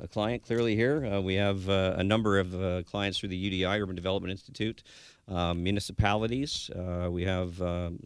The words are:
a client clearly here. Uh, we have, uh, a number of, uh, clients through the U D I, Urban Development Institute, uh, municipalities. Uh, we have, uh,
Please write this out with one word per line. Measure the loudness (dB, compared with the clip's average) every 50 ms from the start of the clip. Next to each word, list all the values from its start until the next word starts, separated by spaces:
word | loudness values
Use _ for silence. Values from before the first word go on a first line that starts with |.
| -8
a |
client | -6 -2 0 0 0 0 -2 -2
clearly | -2 0 2 2 4 4
here. | 4 4 4 2 2 0
Uh, | 0 0 0
we | 2 2 2
have, | 4 4 2 2 0 0
uh, | 2 2 4 4 2 2
a | 2 2
number | 4 4 4 4 4 4
of, | 4 2 2 -2
uh, | -2 -2 -2 -2 -2 -4
clients | -4 -4 -2 -2 -2 -2
through | -4 -4 -4
the | -4
U | -4 -2 -2
D | 0 0 0
I, | 2 0 0
Urban | -2 -2 -4
Development | -4 -2 -2 0 -2 -2 -6
Institute, | -8 -10 -12 -12 -8 -6 -4 -4 -6 -8 -14 -20 -20 -20 -20 -20 -20 _ _
uh, | -4 -2 0 0 0 0
municipalities. | 0 0 0 0 0 -2 -2 0 2 2 2 2 2 0 0 -2 -2 -4 -4 -6 -6 -8 -8
Uh, | -8 -6 -4 -4 -2 -2 -2 -2
we | -2 0 0
have, | 0 0 0 -2 -2 -4 -4
uh, | -2 -2 -2 -2 -4 -4 -6 -8 -12